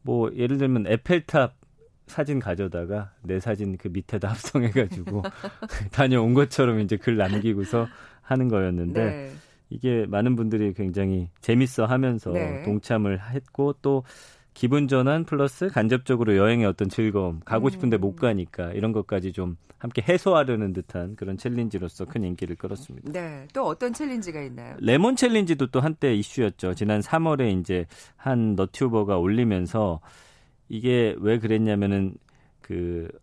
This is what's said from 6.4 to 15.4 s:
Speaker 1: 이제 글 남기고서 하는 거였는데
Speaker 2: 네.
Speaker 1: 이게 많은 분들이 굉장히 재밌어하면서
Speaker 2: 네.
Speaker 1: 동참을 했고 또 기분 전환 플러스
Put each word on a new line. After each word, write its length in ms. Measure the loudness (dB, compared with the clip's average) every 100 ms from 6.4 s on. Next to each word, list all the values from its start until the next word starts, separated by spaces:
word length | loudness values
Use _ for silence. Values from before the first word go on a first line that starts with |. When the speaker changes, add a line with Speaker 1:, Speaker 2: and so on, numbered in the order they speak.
| 2 2 2 2
Speaker 1:
이제 180 | 0 0
글 200 | 0 0
남기고서 720 | 0 0 0 0 0 -2 -2 -8 -20 -20
하는 260 | -2 0 2
거였는데 580 | 2 2 0 -2 0 -2
Speaker 2:
네. 260 | -4 -12 -16 -20 _ _
Speaker 1:
이게 360 | -4 0 0 0
많은 280 | 0 2 2
분들이 380 | 0 2 0
굉장히 560 | 0 -4 0 0 0 -4 _
재밌어하면서 920 | 2 2 2 0 0 2 0 -2 -2
Speaker 2:
네. 320 | -4 -4 -6
Speaker 1:
동참을 560 | -4 -4 0 0 0 -2 -4
했고 400 | -8 -8 -2 -2 0
또 220 | 0 0 -2 -20 -20 -20 _
기분 340 | -2 2 2 4
전환 360 | 4 4 2
플러스 440 | 0 0